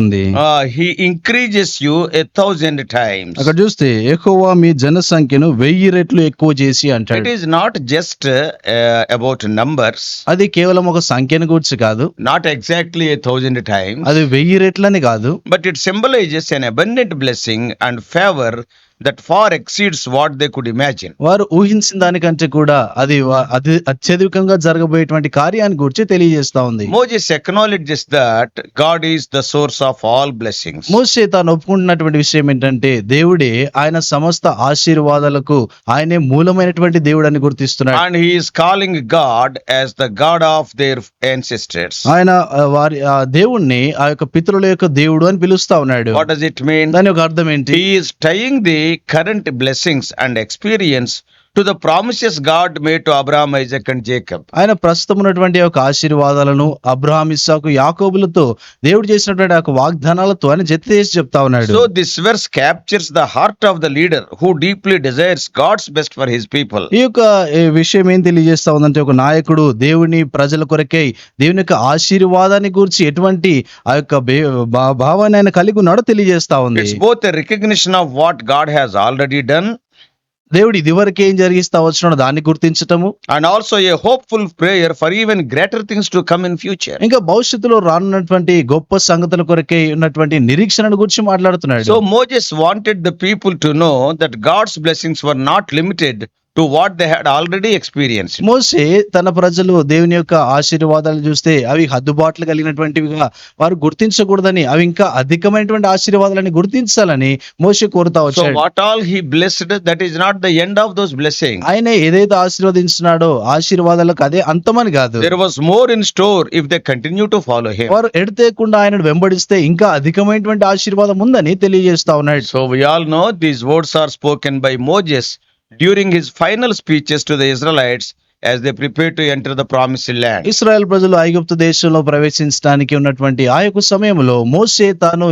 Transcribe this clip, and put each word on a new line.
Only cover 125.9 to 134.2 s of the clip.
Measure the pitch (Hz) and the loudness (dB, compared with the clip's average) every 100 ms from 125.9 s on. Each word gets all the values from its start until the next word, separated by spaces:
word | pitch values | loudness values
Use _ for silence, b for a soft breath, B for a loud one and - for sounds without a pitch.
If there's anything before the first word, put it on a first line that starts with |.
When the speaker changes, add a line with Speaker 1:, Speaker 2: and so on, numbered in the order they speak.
| 202 190 | 2 2
Speaker 2:
his | 170 131 | 0 -2
final | - 175 220 247 | -4 -2 0 -2
speeches | - - 151 147 147 - | -4 -2 -2 -2 -6 -4
to | 143 | -2
the | 135 | 0
Israelites, | 127 151 151 123 123 - - _ _ | 0 -2 0 0 -2 -8 -16 _ _
as | 117 123 | -4 -2
they | 135 | -4
prepare | 110 135 151 165 | -4 -6 -2 -2
to | 165 | 0
enter | 147 135 135 | -2 -2 -4
the | 139 - | -6 -2
promised | 131 131 131 - | 0 0 -2 -4
land. | 120 117 98 196 | -2 0 0 -2
Speaker 1:
ఇస్రాయేల్ | 214 220 214 185 | 0 2 2 2
ప్రజలు | 190 185 175 | 2 4 2
ఐగుప్తు | 170 175 165 170 | 2 0 -2 0
దేశంలో | 165 160 170 160 | 0 2 2 2
ప్రవేశించడానికి | 147 147 151 - 147 - 147 143 135 147 | 2 0 0 0 -2 0 0 2 2 0
ఉన్నటువంటి | 143 131 135 127 123 | 0 0 -2 0 0
ఆ | 147 | 2
యొక్క | 202 196 | 0 0
సమయంలో | 202 196 208 175 | 0 0 2 2